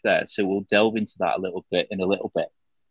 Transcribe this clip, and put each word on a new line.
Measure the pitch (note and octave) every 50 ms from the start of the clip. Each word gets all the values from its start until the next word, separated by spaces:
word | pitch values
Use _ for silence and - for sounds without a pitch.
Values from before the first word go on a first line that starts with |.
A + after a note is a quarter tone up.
| -
there. | A2 F#2 D#2+ D#2
So | - - - G2+
we'll | F#2+ G2 G2+
delve | G2 - - G#2 G#2+ A2+ G#2+
into | A2+ G#2+ - - -
that | F#2+ E2+ - -
a |
little | F#2 F#2 F2 F#2 - -
bit | F#2+ F2+ - -
in | G#2 G2
a | F#2
little | F2+ G2 - - A2 -
bit. | E2 D#2+ - _ _ _ _ _ _ _ _